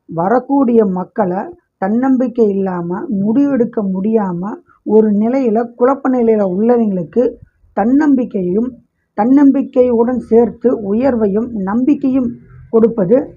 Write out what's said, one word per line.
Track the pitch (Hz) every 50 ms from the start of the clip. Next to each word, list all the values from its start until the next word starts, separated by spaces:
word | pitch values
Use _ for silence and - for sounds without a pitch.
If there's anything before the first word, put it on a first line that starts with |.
| _ -
வரக்கூடிய | 175 160 170 196 233 254 254 - 277 285 269 233 240 226 214 196
மக்களை | 180 180 180 - _ - 180 180 175 196 240 339 359 _ _ _ _
தன்னம்பிக்கை | _ 196 190 214 240 262 269 262 240 262 247 240 247 226 208
இல்லாம, | 196 196 190 190 180 175 170 170 175 202 - 349 220
முடிவெடுக்க | 190 196 214 220 277 285 285 277 233 233 233 - 226 202
முடியாம, | 190 185 190 190 220 220 220 202 190 175 170 180 208 262 - _ _ _ _ _
ஒரு | - 208 220 220 214 208
நிலையில, | 202 214 233 254 277 262 233 208 226 240 233 -
குழப்ப | - 247 262 277 277 - 269 254
நிலையில | 247 233 226 220 214 202 190
உள்ளவங்களுக்கு | 180 190 220 233 247 240 226 208 190 185 165 151 - 226 254 233 - - - _ _ _ _ _ _
தன்னம்பிக்கையும் | 214 202 233 254 285 311 294 269 254 240 190 - 202 180 180 180 214 240 254 - - _ _ _ _ _ _ _
தன்னம்பிக்கையுடன் | - 214 247 269 285 285 277 - 277 254 277 - 262 247 247 240 226 233 240 254 226 -
சேர்த்து | - 220 233 240 226 233 - - 233 262 233 208
உயர்வையும் | 196 202 226 262 277 247 226 220 202 190 214 240 - 233 208 185
நம்பிக்கையும் | 190 208 240 254 302 294 - - 262 254 269 247 233 233 - - - - - - -
கொடுப்பது | - 226 220 226 - 220 190 170 233 269 311 - -